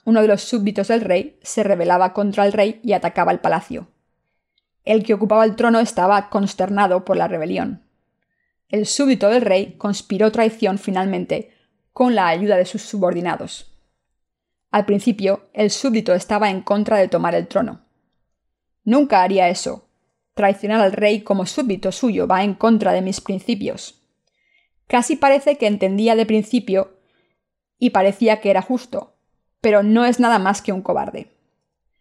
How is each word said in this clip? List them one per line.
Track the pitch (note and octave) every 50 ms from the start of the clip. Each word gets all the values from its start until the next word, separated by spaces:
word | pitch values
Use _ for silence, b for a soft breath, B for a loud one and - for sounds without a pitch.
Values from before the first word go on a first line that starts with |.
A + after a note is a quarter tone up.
| _
uno | - A3+ A3+ G#3+
de | G#3+
los | G3+ G3 -
súbditos | - - A#3 G3 G#3 G3+ - G3 -
del | A3+ A#3
rey | A3+ F#3+ F3+ F3+ G3 D4 - _ -
se | - - - G#3+
rebelaba | G3+ G3 F3 E3+ E3+ F3+ F3+ F#3 F#3 F#3+
contra | - G3+ G#3 G3 G#3 G3+
el | G3+ G3+
rey | G#3+ G3+ G#3 A3 - -
y | A#3+ G3+
atacaba | F3+ - E3+ - - F3 F3 F#3
el | F3
palacio. | - E3+ E3 D#3+ - - - - F3 - _ _ _ _ _ _ _ _ _ _ _ _ _ _ _ _ _ _ _
El | - G#3+ A3 G#3
que | - A3
ocupaba | G3 G#3 G3+ G#3+ A3 A3
el | A3 G#3+
trono | - A#3 A#3 A#3 A3+
estaba | A#3 A3+ - - F3 F#3 G#3 G3+ G3 -
consternado | - G#3 G3+ G3 - - F#3 F#3 G3+ G3+ G3+ F#3+ F3+ F3+ F#3
por | - F#3+ F3
la | E3+ E3+
rebelión. | F3+ E3 D#3 E3 F#3+ F#3 E3+ - - E3+ _ _ _ _ _ _ _ _ _ _ _ _ _ _ _ _ _ _
El | - G#3 G#3+
súbdito | - - - C#4+ C4+ C4 G3+ G3+ G3+
del | A3+ B3+ A#3+
rey | A3 F#3+ F#3 G3+ - -
conspiró | - - G#3 G3+ G3 - - G3+ F#3 G#3+ A3 G#3+
traición | A#3 A3+ A3+ A3 - - G3 F#3+ G3+
finalmente, | - - F#3+ F#3 F#3+ F#3+ F#3+ F3+ F3+ - D#3+ D#3 - b b b b b b b _ _ _
con | - B3+ B3+ A#3+
la | G#3 F#3 E3+
ayuda | E3 E3+ G3 G#3 G#3
de | F3+ F3+
sus | F3 - A3 -
subordinados. | - - G#3 F#3+ F3 E3+ E3+ F3 F3+ D#3 - - - - - - - - _ _ _ _ _ _ _ _ _ _ _ _ _ _ _ _ _ _ _
Al | - G#3 G3+
principio, | G#3 G3+ G3+ - - A#3 G#3+ G3 F#3+ G3 - - _ _
el | - G#3+ G#3
súbdito | G#3 - - C#4 A3+ A3+ A3 - F3+
estaba | F3+ - - A3 G#3 G#3+ G#3
en | F#3+ F#3+ F3+
contra | - G#3 G3+ G#3 - A3
de | G#3 F#3+ F3+
tomar | - E3+ E3+ E3+ E3+
el | E3+ E3+
trono. | - - G3+ - - - - _ _ _ _ _ _ _ _ _ _ _ _ _ _ _ _ _ _ _ _ _
"Nunca | G#3+ A3+ C#4 D4 C#4 - G3 -
haría | G#3 G3+ F#3+ F#3 F3
eso. | F3+ - - - - - - _ _ _ _ _ _ _ _ _ _
Traicionar | - G#3 G3 G3 G3+ - G3+ G#3+ A3+
al | G#3+ F#3+ G3
rey | - G#3 G#3 G#3+ A3 G#3
como | - G3+ G3 F#3
súbdito | F3 - - D4 B3 - - - G3 F#3
suyo | - - B3 G3+ F3+ F3+
va | F3+ F#3+ F#3 G3
en | G#3 F#3+
contra | - - A3+ A#3 G#3+ G#3 G3 F3+
de | F3+ F#3
mis | F#3+ F#3 -
principios". | - - G3 F#3+ - - A#3+ G3+ G3+ - - - - - - _ _ _ _ _ _ _ _ _ _ _ _ _ _ _ _ _ _
Casi | - - B3 A#3+ - D#4+
parece | - - C#4 C#4 C#4+ C#4 D4+ D4 C#4+
que | A#3+
entendía | G#3+ G#3 G3+ - F#3+ F#3+ G3 A3 A3+ A3+
de | A3 A3+
principio | G#3+ A3 G#3+ G3+ - - B3 - - F#3+ F#3+ G3 - - _ _ _ _ _ _ _ _ _ _ _ _ _ _ _ _ _
y | B3 B3
parecía | - G3+ F#3+ G3 G3 - A#3+ A3+ A3+ A3
que | - G#3
era | G3 F#3 F#3+
justo, | - B3+ B3 - - - - - - _ _ _ _ _ _ _ _ _ _
pero | - A3+ G#3 G#3 G3+
no | G#3 G#3+ A#3 A#3+
es | A#3+ B3 A#3+
nada | B3 A3+ G#3+ G#3+
más | F#3+ F#3+ G3+ - -
que | - G3
un | F#3 F#3+
cobarde. | - F3 - - - - - - - _ _ _ _ _ _ _ _ _ _ _ _ _ _